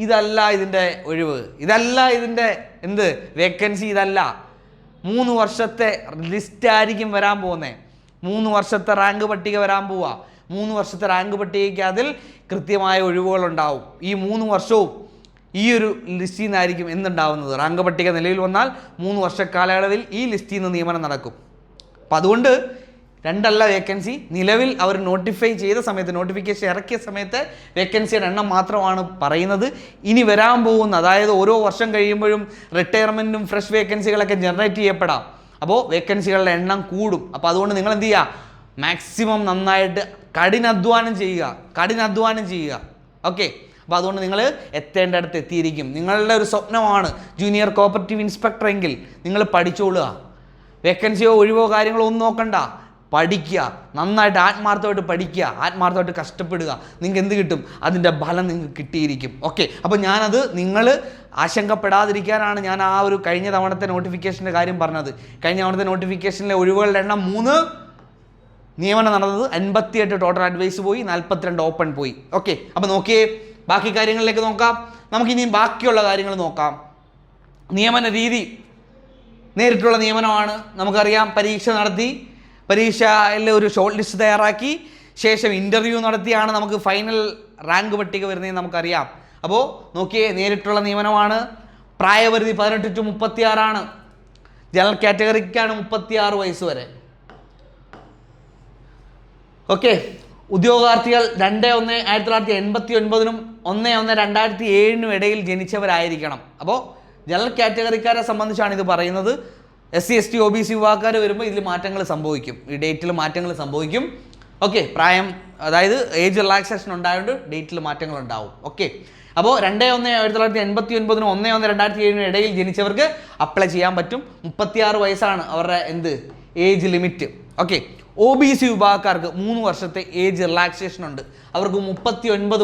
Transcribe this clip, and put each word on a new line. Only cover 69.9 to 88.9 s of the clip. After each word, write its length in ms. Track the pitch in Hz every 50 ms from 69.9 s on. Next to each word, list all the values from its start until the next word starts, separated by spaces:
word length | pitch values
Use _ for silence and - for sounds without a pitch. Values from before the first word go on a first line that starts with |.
| - 220 208 202 202 185
ടോട്ടൽ 200 | 185 175 180 185 185 180
അഡ്വൈസ് 320 | 180 170 185 190 185 190 190 196
പോയി, 120 | 202 247 233 190
നാൽപത്തിരണ്ട് 500 | 175 175 170 - 196 165 190 180 175 165 160 165
ഓപ്പൺ 200 | 160 165 170 156 143 139
പോയി. 160 | 143 131 117 - - - - 190
ഓക്കെ, 180 | - 208 160 - - - -
അപ്പോൾ 120 | 180 196 190 196
നോക്കിയേ, 280 | 196 190 208 226 220 220 220 - - - - - - - -
ബാക്കി 200 | 196 202 208 226 185 220
കാര്യങ്ങളിലേക്ക് 440 | 220 214 220 226 226 226 220 220 220 220
നോക്കാം. 260 | 214 - 233 233 226 - - - - - - -
നമുക്കിനിയും 380 | 214 226 240 226 247 247 247 233 208 208
ബാക്കിയുള്ള 420 | 220 233 226 - 240 254 220 220 208 202
കാര്യങ്ങൾ 260 | 196 196 196 196 196 185 175
നോക്കാം. 280 | 160 - 156 151 151 143 143 - - - _ _ _ _ _ _ _ _ _ _ _ - - - - 180 196
നിയമന 300 | 214 233 240 240 233 226 202 226
രീതി 240 | 226 240 233 233 180 - - - - - - - _ _ - - - - - - - - - - - - - 190
നേരിട്ടുള്ള 380 | 233 247 240 190 196 233 226 220
നിയമനമാണ്. 500 | 220 220 220 226 226 220 214 208 208 208 214 220 214 - - 190
നമുക്കറിയാം, 460 | 190 202 196 214 208 208 214 220 220 208 -
പരീക്ഷ 320 | 208 202 214 214 196 - 233 226 208
നടത്തി, 300 | 208 208 180 190 233 254 285 - - - - - - - - - - -
പരീക്ഷയിൽ 800 | 202 208 226 226 214 226 226 214 214 214 208 202 208 214 220 220 214 214
ഒരു 100 | 208 202 208
ഷോർട്ട് 220 | 208 190 214 214 214
ലിസ്റ്റ് 180 | 214 - - 185
തയ്യാറാക്കി, 480 | 220 214 208 208 214 214 208 208 240 277 302 339 - - - - - - - -
ശേഷം 280 | - 220 220 214 233 214 202 190
ഇൻ്റർവ്യൂ 360 | 196 196 214 226 220 233 233 233 226
നടത്തിയാണ് 460 | 220 220 208 185 226 226 214 214 220 220
നമുക്ക് 200 | 208 208 208 208 208 208
ഫൈനൽ 320 | 196 190 202 214 220 226 220 214 208 - - - - _ - - 156
റാങ്ക് 260 | 170 185 208 214 208 202
പട്ടിക 220 | 202 185 196 196 190 196
വരുന്നതെന്ന് 300 | 190 175 185 190 185 180
നമുക്കറിയാം. 460 | 180 175 170 170 165 170